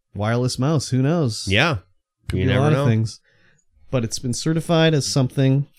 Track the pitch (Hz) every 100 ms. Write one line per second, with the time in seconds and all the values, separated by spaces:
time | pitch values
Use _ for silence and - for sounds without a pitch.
0 | _ 98 107 120 127 - 131 160 - 127
1 | 135 175 131 107 - 101 165 110 - _
2 | _ _ - 127 127 127 147 147 139 110
3 | 110 - _ _ _ _ _ _ - 131
4 | 113 - 131 120 160 160 - 165 160 151
5 | - 143 131 - 135 135 143